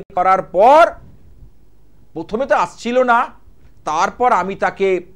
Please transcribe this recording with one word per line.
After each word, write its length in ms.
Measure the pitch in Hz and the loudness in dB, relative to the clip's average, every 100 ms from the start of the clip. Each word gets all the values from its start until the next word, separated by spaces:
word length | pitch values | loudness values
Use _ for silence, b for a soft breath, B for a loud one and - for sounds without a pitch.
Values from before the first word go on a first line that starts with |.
| - | -6
করার 280 | - 185 190 | -4 0 0
পর, 400 | - 175 233 302 339 - - - - - - - - - - - - | -2 2 4 6 4 0 -20 -20 -20 -20 -20 -20 -20 -20 -20 -20 -18
প্রথমে 320 | 160 165 220 269 | -16 -10 -8 -2
তো 80 | |
আসছিল 420 | 277 175 - 233 247 | -2 -2 -6 -4 -2
না, 160 | 247 233 262 - - - - - | 2 0 0 -8 -20 -20 -20 -16
তারপর 440 | - 156 196 202 247 | -8 -4 -4 -2 -2
আমি 220 | 202 180 196 | 0 -4 -6
তাকে, 320 | 190 180 196 180 - | -6 -4 -4 -4 -6